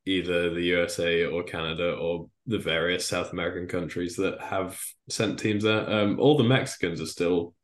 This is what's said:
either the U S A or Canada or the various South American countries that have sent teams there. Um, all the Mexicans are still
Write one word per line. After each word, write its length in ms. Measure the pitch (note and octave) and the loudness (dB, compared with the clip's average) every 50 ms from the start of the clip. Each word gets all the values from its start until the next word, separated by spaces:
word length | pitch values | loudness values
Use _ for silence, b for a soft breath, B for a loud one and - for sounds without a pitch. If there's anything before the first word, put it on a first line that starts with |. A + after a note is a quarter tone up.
| - | -4
either 420 | F#2 F#2+ F2+ E2+ F2 F2 F2 F2 F2 E2+ | -2 0 0 0 2 0 2 2 2 0
the 80 | F2 F2 | 0 0
U 200 | F2 F2+ F2 E2+ | 2 2 2 2
S 140 | E2+ - - | 0 0 0
A 260 | E2+ E2+ E2+ E2+ E2+ | 0 2 2 2 2
or 160 | C#2+ D2+ F2 E2+ | 0 0 -4 -4
Canada 500 | - - E2+ E2 D#2+ E2 E2 F2 F2 D#2+ | -4 -6 -4 -4 -4 -2 -2 -2 -2 -2
or 380 | - D2+ E2+ E2+ E2+ E2 - _ _ - | -2 -2 -2 -2 -2 -6 -10 _ _ -6
the 120 | - A2 F#2+ | -2 -2 -2
various 480 | - D#2+ D#2 E2 E2 F2 F2+ F2+ - | 0 0 0 2 2 0 0 0 -2
South 240 | - F#2+ F2+ F2 - - | -2 -2 -2 -4 -4 -4
American 340 | F2+ E2+ F2 F2 F2+ F2 F2 | -4 -4 -2 -4 -4 -6 -4
countries 480 | - F2+ F2 D#2 - F2 F2+ E2+ - | -4 -4 -4 -4 -4 -6 -6 -4 -2
that 240 | - F#2+ F2+ - - | -2 -2 -2 -2 -4
have 400 | - - G2 F#2+ F#2 F2+ F2+ - - - - _ _ - | -8 -4 -4 -4 -4 -4 -8 -10 -12 -12 -14 _ _ -10
sent 280 | - - A2+ G2+ G2+ - | -4 -2 -2 -2 -2 -2
teams 260 | - A2 G#2 G#2 G#2 | 0 0 0 2 2
there. 240 | G#2+ A2 A2 - - | 2 2 2 2 0
Um, 300 | G#2 G#2+ G2+ G2+ - - | 2 2 2 2 2 4
all 200 | - C#3 D3+ C#3+ | 6 6 6 6
the 60 | A#2 | 6
Mexicans 540 | A#2 C3 A#2 - - - - - F2 E2 D#2+ D#2+ | 6 4 4 2 -2 -6 -4 -4 -4 -2 -4 -6
are 40 | |
still 480 | D#2 - - F2 E2+ F2+ F2 F2 - _ _ | -6 -2 0 0 2 2 2 0 -4 _ _